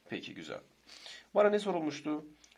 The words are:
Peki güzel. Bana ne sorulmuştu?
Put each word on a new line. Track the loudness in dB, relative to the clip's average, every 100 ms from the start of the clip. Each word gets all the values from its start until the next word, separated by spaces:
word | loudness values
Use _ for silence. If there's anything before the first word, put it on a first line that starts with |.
| -8
Peki | -8 -8
güzel. | -12 -10 -10 -12 _ -20 -20 -16 -18 -2 4
Bana | 6
ne | 6
sorulmuştu? | 2 0 0 -2 -2 -4 -4 -18 -20